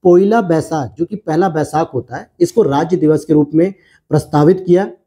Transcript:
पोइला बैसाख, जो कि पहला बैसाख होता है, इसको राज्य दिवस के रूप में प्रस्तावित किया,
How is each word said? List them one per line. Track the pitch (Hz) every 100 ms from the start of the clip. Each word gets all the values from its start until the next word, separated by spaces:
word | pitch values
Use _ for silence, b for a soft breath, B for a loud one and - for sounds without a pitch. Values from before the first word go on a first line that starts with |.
पोइला | 185 175 202 233
बैसाख, | 185 160 151 160 117 -
जो |
कि | 170 208
पहला | - 156 190
बैसाख | 156 143 156 165
होता | 131 - 131
है, | 220 _
इसको | 170 -
राज्य | 147 139 165 170
दिवस | 151 151
के | -
रूप | - 147
में | 160 185 196 b b _
प्रस्तावित | 147 - 147 147 185 -
किया, | 175 202 -